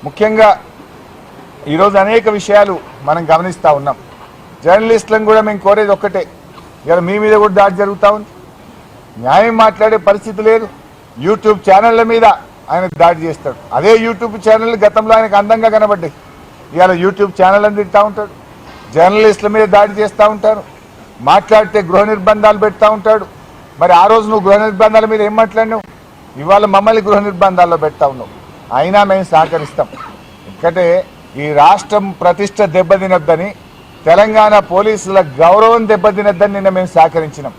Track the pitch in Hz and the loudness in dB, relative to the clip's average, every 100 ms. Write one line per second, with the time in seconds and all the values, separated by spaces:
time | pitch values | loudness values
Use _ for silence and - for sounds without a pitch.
0 | 151 - 214 220 220 190 - - - - | -16 -4 -4 2 2 2 -6 -20 -20 -20
1 | - - - - - - - 156 202 196 | -20 -20 -20 -20 -20 -20 -8 -2 0 2
2 | 190 226 220 208 202 208 202 175 - - | 2 0 0 -6 0 2 2 -2 -12 -14
3 | 135 160 160 160 180 170 165 143 143 127 | -6 -4 0 -2 -2 -4 -2 0 -4 -8
4 | - - - - - - 156 196 226 226 | -12 -20 -20 -20 -20 -6 0 0 2 -2
5 | - 214 214 220 214 208 196 208 208 196 | 0 -2 2 0 0 -4 0 0 0 -2
6 | 208 170 - - - - - - 131 170 | -4 -6 -8 -14 -20 -20 -20 -18 -2 -2
7 | 175 202 214 214 208 190 196 180 202 202 | -2 -4 0 2 2 2 0 0 -4 0
8 | 202 214 208 - - - - - - - | 0 0 -8 -20 -20 -20 -20 -20 -20 -20
9 | - - 120 160 226 226 220 - 214 214 | -20 -10 0 0 0 2 0 2 -2 0
10 | - 202 220 196 214 226 214 - - - | 0 -2 -4 -4 0 0 -2 -16 -20 -20
11 | - - 147 214 214 208 196 190 226 226 | -20 -10 -4 -2 -2 -2 2 2 4 0
12 | 226 226 220 175 - - - 165 185 147 | 0 2 2 0 -6 -20 -8 -6 -6 0
13 | 170 170 160 151 143 120 - 127 180 226 | 0 2 -6 -8 -10 -12 -8 -4 2 2
14 | 226 233 233 208 214 220 226 226 208 226 | 0 -6 -8 -6 0 0 0 0 0 0
15 | 214 220 220 202 208 220 226 214 214 202 | 2 0 2 -2 0 0 2 0 0 -2
16 | 160 - - - - - - 160 185 180 | -6 -12 -20 -20 -20 -20 -12 0 0 2
17 | 185 202 202 - 185 202 208 208 196 202 | -2 -2 -6 0 2 2 0 -2 -2 0
18 | 208 202 208 - - - - - - 123 | 0 -4 -12 -14 -20 -20 -20 -20 -8 0
19 | 175 208 214 202 208 214 214 202 208 202 | 2 4 2 0 -2 -2 2 2 2 -2
20 | 214 196 208 214 214 214 - - - - | -6 0 0 0 -2 -4 -8 -20 -20 -20
21 | - - 127 185 - 220 214 214 175 190 | -20 -8 0 0 2 2 2 -2 0 0
22 | 208 214 190 214 214 208 208 - 214 214 | 0 -2 0 0 0 0 -2 0 0 0
23 | 202 214 - - - - - - 170 175 | -2 -2 -4 -20 -20 -20 -20 -4 2 4
24 | 196 226 214 220 190 202 220 190 214 220 | 4 2 0 -2 2 0 0 0 2 2
25 | 220 220 208 214 220 214 220 220 - - | 0 -2 -2 -2 -2 -2 -4 -4 -10 -20
26 | - - - 127 151 202 208 196 208 226 | -20 -20 -20 -14 0 2 2 0 2 0
27 | 196 208 208 180 196 185 175 170 151 - | 0 -2 -2 -2 -2 2 0 0 -4 -2
28 | 143 131 107 - - - - 123 165 202 | -4 -4 -16 -20 -20 -20 -8 -4 0 0
29 | 202 190 180 160 165 165 147 - 139 - | 0 -2 0 0 0 -4 -8 -8 -8 -8
30 | - - - - - - 165 175 170 175 | -20 -20 -20 -20 -20 -6 -6 -2 0 -2
31 | - - - 127 147 143 151 196 - 208 | -4 -16 -20 -12 -4 2 2 2 -2 -4
32 | 196 185 175 175 202 - 202 170 170 196 | -4 -4 -2 -2 -6 -2 -2 0 0 -2
33 | 190 185 147 160 190 196 - - - - | 0 -4 0 -4 -4 -12 -20 -20 -20 -8
34 | 156 175 214 220 214 208 147 180 208 214 | 0 2 4 2 4 2 0 -2 -2 -4
35 | 185 196 165 131 165 196 226 233 220 214 | -2 0 0 2 4 4 4 2 0 0
36 | 208 190 208 180 202 202 190 185 185 165 | 0 0 -4 0 -2 0 -2 -2 -2 2
37 | 165 165 156 151 139 | 2 0 -8 -12 -16